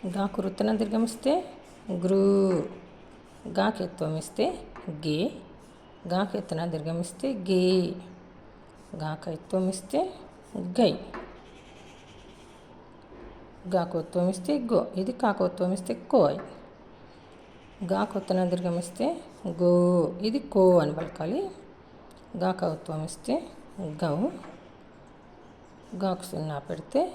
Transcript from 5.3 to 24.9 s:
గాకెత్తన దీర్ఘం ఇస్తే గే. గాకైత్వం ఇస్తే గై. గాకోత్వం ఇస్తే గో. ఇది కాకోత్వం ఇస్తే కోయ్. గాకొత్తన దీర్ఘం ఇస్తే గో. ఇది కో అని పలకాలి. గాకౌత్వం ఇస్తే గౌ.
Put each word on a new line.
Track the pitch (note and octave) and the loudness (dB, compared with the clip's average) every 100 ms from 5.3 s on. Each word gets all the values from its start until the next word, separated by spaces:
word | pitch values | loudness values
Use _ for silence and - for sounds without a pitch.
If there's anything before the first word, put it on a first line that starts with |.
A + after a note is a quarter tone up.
| - - - - - - - E3+ | -4 -16 -20 -20 -20 -20 -16 -4
గాకెత్తన | F3+ G3 G#3 G3 D#3+ E3+ | -2 0 -4 -4 -4 -4
దీర్ఘం | D#3 D#3 E3+ E3+ | -4 -4 -4 -4
ఇస్తే | - C4+ A3+ F3+ | -4 -4 -4 2
గే. | F#3 F#3 F#3 E3+ - - - - - - - - - - D#3+ | 4 6 4 2 -4 -12 -18 -20 -20 -20 -20 -20 -20 -16 -8
గాకైత్వం | D#3 D#3 - D#3+ - F#3 F#3 | -8 -6 -8 -10 -4 0 0
ఇస్తే | F#3+ - C#4 F#4 - - - - G#3 F3+ F3+ | -2 -2 -2 -2 -6 -18 -20 -14 -10 -4 4
గై. | G#3+ - - - - - - - - - - - - - - - - - - - - - - - - - - - F#3 | 4 4 -8 -14 -14 -18 -20 -20 -20 -20 -20 -20 -20 -20 -20 -20 -20 -20 -20 -20 -20 -20 -20 -18 -18 -18 -20 -16 -2
గాకోత్వం | F3+ F3 E3+ D#3+ F3+ F3 | 0 0 -2 -2 0 0
ఇస్తే | F#3 - D4 A#3+ | 0 -2 -2 2
గో. | G#3+ - F#3 | 2 2 -2
ఇది | F#3+ | -4
కాకోత్వం | B3 A#3 G3 F3+ - F3+ F#3 | 0 0 2 0 0 -2 -2
ఇస్తే | - | -4
కోయ్. | A#3 - C4 D3+ C#3+ - - - - - - - - - - - - - - F#3 | -8 2 6 6 4 -8 -16 -20 -20 -20 -20 -20 -20 -20 -20 -20 -20 -20 -10 -2
గాకొత్తన | F#3+ G3+ G3 F#3+ F#3 F3+ | 0 0 -4 0 0 2
దీర్ఘం | F3+ F3+ F3 | 0 0 -2
ఇస్తే | F3 - C#4 E4+ - - F#3+ E3 | -4 -4 -2 -2 -10 -10 -8 2
గో. | F3 F3 F3 F3+ D#3+ F3+ G#3+ | 6 8 6 6 2 0 -2
ఇది | C#4 | -2
కో | - G#3 F#3 F3+ | 0 6 8 8
అని | D3 D#3 | 6 -2
పలకాలి. | D#3+ - D#3+ C4 G4 - - - - - - - - F3+ | -6 -6 -4 -2 -4 -8 -20 -20 -20 -20 -20 -20 -14 -4
గాకౌత్వం | F#3 F#3 F3 D#3 - D#3 D#3 | -2 0 -2 -2 -6 -6 -6
ఇస్తే | - - C#4+ - - - - F3 D3+ | -8 -2 -2 -2 -16 -18 -10 -8 -2
గౌ. | E3+ D3 C4 F#4 - - - - - | 0 2 0 -2 -14 -18 -20 -20 -20